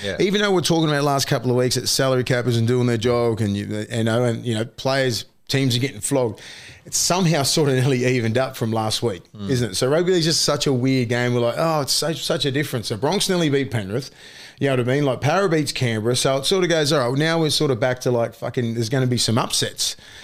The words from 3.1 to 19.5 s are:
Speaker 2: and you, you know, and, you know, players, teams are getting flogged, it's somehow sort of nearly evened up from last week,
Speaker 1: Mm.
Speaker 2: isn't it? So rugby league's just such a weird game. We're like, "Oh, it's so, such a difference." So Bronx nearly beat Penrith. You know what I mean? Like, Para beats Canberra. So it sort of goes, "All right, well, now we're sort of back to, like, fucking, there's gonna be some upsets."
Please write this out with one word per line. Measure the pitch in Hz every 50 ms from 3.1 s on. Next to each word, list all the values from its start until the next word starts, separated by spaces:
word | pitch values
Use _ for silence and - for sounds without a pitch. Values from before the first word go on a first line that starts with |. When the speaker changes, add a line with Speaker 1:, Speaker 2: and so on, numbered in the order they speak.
| 120 120 120 117 113 101
Speaker 2:
and | 113 101 101
you, | 101 101 101 104 107 107 -
you | 117 117 113
know, | 113 110 120 123
and, | 120 117 113 113
you | 123 113
know, | 107 113
players, | - - - - 131 135 135 131 131 117 - - - _ _ _ _
teams | - 139 135 135 117
are | 120
getting | 123 135 98 104
flogged, | - - 139 135 127 113 101 - - - - - - - - - -
it's | - - -
somehow | - - 170 180 196 160 165 151 135
sort | 131 - - 156 139
of | 131
nearly | 127 127 143 139 123 120
evened | 127 131 127 113 113 110
up | 127 131 131 123
from | - 127 113 110
last | 110 110 110 107 - -
week, | 117 98 85 - _ _
Speaker 1:
Mm. | 107 101 98
Speaker 2:
isn't | 135 123 120 107
it? | 92
So | - - 127
rugby | 143 160 180 175 185
league's | 180 160
just | 170 156 - -
such | - 147 147 -
a | 151 135
weird | 123 120 135 131 131 123 110
game. | 120 120 123 123 123
We're | 123
like, | 117 117 117
"Oh, | - 160 165 160 156
it's | 139 123 -
so, | - - 147 165
such | - - - - - -
a | 147 127
difference." | 143 151 - - 123 104 -
So | 120
Bronx | 101 104 147 180 202 - -
nearly | 190 180 170 151
beat | 135 139 139 110
Penrith. | 107 120 101 92 101 127 139 - - - - - - - - - - -
You | 131 139
know | 135
what | 123 123 120
I | 127
mean? | 143 147
Like, | 139 123 90
Para | - 135 160 185 202 190
beats | 165 156 151 120 -
Canberra. | - 131 120 113 110 104 117 127
So | 123 - 143 135 139
it | 120
sort | - - 185 180
of | 170
goes, | 170 160 151 135 156
"All | 151
right, | 127 120
well, | 135
now | 139 151 160 165 165
we're | 160 156
sort | 135 - 156 147
of | 135 107
back | 135 127 123 -
to, | - 131
like, | 123 120 117 113 107
fucking, | - - 123 120 - 120 117 117
there's | 117 117 107
gonna | 123 135 131
be | 127 123 113
some | - - 110 120
upsets." | 165 -